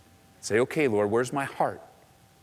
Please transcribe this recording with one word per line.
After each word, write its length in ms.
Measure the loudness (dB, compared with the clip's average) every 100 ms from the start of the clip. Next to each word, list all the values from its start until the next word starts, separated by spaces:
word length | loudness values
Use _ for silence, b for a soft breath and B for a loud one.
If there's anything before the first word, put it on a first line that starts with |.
| _ _ _ _
Say, 180 | -2 0
"Okay, 280 | 2 2 2
Lord, 240 | 2 2
where's 200 | 0 0
my 140 | -4 -6
heart? 360 | -2 -2 -4 -14 -20 _ _ _ _